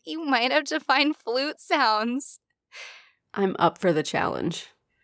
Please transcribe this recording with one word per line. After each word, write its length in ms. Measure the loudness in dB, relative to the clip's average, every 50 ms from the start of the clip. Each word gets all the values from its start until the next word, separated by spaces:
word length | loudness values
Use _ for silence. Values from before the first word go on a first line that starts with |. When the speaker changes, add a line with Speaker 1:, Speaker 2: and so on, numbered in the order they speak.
| -12
Speaker 1:
you 220 | -10 -10 -6 -2
might 260 | 0 2 2 2 2
have 140 | 2 0 0
to 120 | -2 -6 -6
find 340 | 0 0 2 4 4 2 0
flute 460 | -2 -6 -4 -2 -2 -2 -2 -4 -6
sounds. 800 | -4 -2 2 2 4 2 2 2 0 -2 -4 -6 -6 -10 -16 -18 _ _ _ _ _ _ -18 -18 -18 -16 -18 -20 -20 _ _ _ _ _ -4
Speaker 2:
I'm 220 | 0 0 0 2
up 200 | 4 2 2 2
for 160 | 2 0 2 2
the 100 | 2 0
challenge. 640 | -2 -2 -2 -2 0 -2 -2 -4 -4 -4 -6 -12 -16 _ _ _ _ _ _